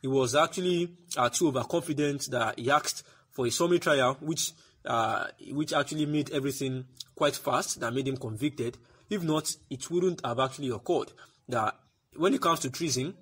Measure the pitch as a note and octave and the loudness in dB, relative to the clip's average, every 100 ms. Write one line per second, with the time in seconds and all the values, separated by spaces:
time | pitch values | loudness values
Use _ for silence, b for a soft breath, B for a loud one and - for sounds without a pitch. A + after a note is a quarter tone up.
0 | C3+ C3+ B2+ C3+ D#3+ - F3+ F3 F3 F3 | 2 2 4 4 2 2 0 2 0 -6
1 | - - A#2+ - E3+ B2+ A2+ E3+ E3 D3 | -10 0 0 4 2 2 0 -2 -2 0
2 | D3 C#3+ - B2+ A2 - A#2+ D3 - - | 0 0 -4 -2 -2 -2 2 2 2 -8
3 | b b b - A#2+ - E3+ F3 E3+ C#3+ | b b b -2 0 2 4 4 4 4
4 | B2+ C#3 D3+ D#3+ - - b b - A#2 | 4 2 -4 -4 -4 -8 b b -2 0
5 | A2 G#2+ - - - C#3 D#3 D3+ C#3 D#3 | 2 0 -4 -8 -8 -4 0 0 0 0
6 | D3 D3+ C3+ D3 C#3 C3 C3+ C3 B2+ - | 0 0 0 -2 -2 -2 -4 -4 -8 -14
7 | - - D3 C3+ - C3 F#3+ - A#2 B2 | -18 0 0 0 0 0 0 -4 -2 -2
8 | C3+ C3 B2+ G#2+ D3 C3 A#2 - b b | -2 -4 -6 -2 -4 -2 -6 -6 b b
9 | b G#3 E3+ D#3 D#3 - _ C3 - F3 | b -4 0 0 0 -8 _ -10 -2 0
10 | F#3 E3+ B2+ A#2 C3 C3 C#3 A2 - E3 | 2 0 -4 0 -2 -2 -6 -6 0 0
11 | - - B B - A#2+ A2 - _ _ | 0 -10 B B -4 0 0 -4 _ _
12 | _ - F3 C4+ F3 E3 C3 - E3 B2+ | _ 0 2 2 2 2 -2 -4 -2 -2
13 | C3+ - | -2 -8